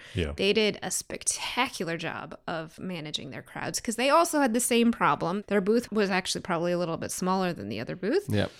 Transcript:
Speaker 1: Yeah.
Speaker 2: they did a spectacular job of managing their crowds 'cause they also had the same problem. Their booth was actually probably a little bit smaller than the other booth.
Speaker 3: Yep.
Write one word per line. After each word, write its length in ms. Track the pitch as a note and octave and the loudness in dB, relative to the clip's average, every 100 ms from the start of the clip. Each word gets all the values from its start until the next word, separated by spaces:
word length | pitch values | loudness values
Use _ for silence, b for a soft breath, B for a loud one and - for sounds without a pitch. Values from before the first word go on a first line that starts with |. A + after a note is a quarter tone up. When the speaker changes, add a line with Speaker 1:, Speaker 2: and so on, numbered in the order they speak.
| B | B
Speaker 1:
Yeah. 200 | F#2+ D#2 D2+ | -4 -2 0
Speaker 2:
they 160 | G3 | 2
did 260 | G#3+ G#3+ G3 | 4 2 0
a 80 | F3+ | -4
spectacular 1080 | - - - - - - - B3 - E3+ E3 | -6 -6 -6 -2 -2 -2 -2 -2 -2 -6 -4
job 400 | E3 - D#3 - - | -6 -8 -10 -12 -8
of 320 | E3 D#3+ - | -6 -8 -10
managing 540 | F#3 F3 D3+ - C#3+ | -10 -8 -8 -8 -8
their 100 | B2 | -12
crowds 380 | - - C3 D#3+ | -12 -8 -4 -4
'cause 160 | - A3 | -4 0
they 140 | C4+ | 4
also 320 | D#4 E4+ D4+ | 4 4 4
had 120 | C#4 | 2
the 60 | A3+ | 2
same 320 | - A#3 A#3 | 2 4 4
problem. 520 | A#3 E3+ D3 E3 G3 - | 4 4 2 0 -2 0
Their 140 | G#3 | 2
booth 300 | F#3+ A#3 - | 4 2 2
was 160 | G#3+ F#3+ | 0 2
actually 320 | F#3+ - F3 | 2 0 -4
probably 320 | - E3 F3 | -2 -2 0
a 40 | F3 | 0
little 200 | F3 E3 | 0 -2
bit 140 | - | -4
smaller 420 | - F#3 F#3+ F3+ | -2 0 2 0
than 160 | E3 G2+ | -2 -6
the 100 | G#2+ | -6
other 160 | - D#3+ | -6 -4
booth. 300 | F#3+ F4 G4+ | 0 0 2
Speaker 3:
Yep. 220 | G#2 F#2+ B | 2 2 B